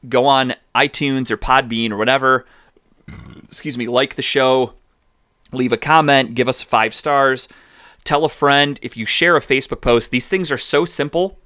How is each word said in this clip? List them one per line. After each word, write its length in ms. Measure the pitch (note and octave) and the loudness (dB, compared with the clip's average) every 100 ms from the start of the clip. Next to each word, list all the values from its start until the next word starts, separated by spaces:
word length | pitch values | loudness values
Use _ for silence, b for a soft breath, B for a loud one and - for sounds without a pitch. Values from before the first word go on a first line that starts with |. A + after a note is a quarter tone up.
| B2+ | 0
go 180 | B2 C3+ | 0 4
on 280 | C3+ C3 - _ | 2 2 -6 _
iTunes 560 | A#2+ C#3+ - C#3+ C3+ B2+ | 0 0 0 -2 -2 -4
or 60 | G#2+ | -4
Podbean 540 | - C3 B2 A2+ A2+ | 2 0 2 -4 -4
or 60 | G2+ | -2
whatever. 480 | A2+ C3+ C3 C3 b b b _ _ _ - - - - - | 0 2 2 0 b b b _ _ _ -20 -20 -20 -20 -20
Excuse 280 | - D3+ B2 | -12 -10 -6
me, 100 | A#2 | -2
like 280 | B2 C#3 | 0 0
the 80 | - | -4
show, 520 | C3 C#3 C3 C3 A#2+ - _ _ _ _ _ _ _ | -2 2 2 2 0 -6 _ _ _ _ _ _ _
leave 200 | B2+ B2+ | -4 0
a 40 | A#2 | 0
comment, 580 | - D#3+ D3 C#3 B2 | 4 4 4 2 0
give 140 | A#2 B2 | -2 -2
us 140 | B2 | -2
five 320 | - A#2 A2 | 0 0 0
stars, 540 | - D3+ C#3 C3+ C3 - b b b b b | -4 -2 0 0 -2 -8 b b b b b
tell 200 | - D3 | -2 0
a 40 | D3+ | 0
friend. 500 | - C#3+ C#3+ C#3+ C#3 | 0 2 4 2 -2
If 140 | A#2+ A#2 | -12 -10
you 100 | A2 | -6
share 300 | - E3+ D#3+ | 0 2 2
a 40 | |
Facebook 400 | - C3 - A#2+ | 2 -2 -2 -6
post, 300 | C3 A#2+ A#2 | 2 2 2
these 180 | B2 - | -4 -2
things 220 | F#3+ E3+ | -4 -2
are 80 | C3 | -4
so 260 | - D3 | 0 0
simple. 540 | E3 - D3 E3 F#3+ - | 0 -4 -4 -2 -4 -6